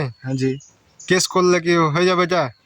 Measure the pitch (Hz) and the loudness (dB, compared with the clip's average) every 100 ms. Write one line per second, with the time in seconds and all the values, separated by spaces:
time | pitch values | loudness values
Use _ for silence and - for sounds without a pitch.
0 | 139 110 131 135 131 135 - _ _ - | -2 -6 -8 -4 -2 -4 -10 _ _ -12
1 | - 185 - 185 180 180 165 170 156 151 | -2 0 0 0 2 2 2 2 2 2
2 | 180 180 175 175 135 - | 0 0 0 0 -2 -6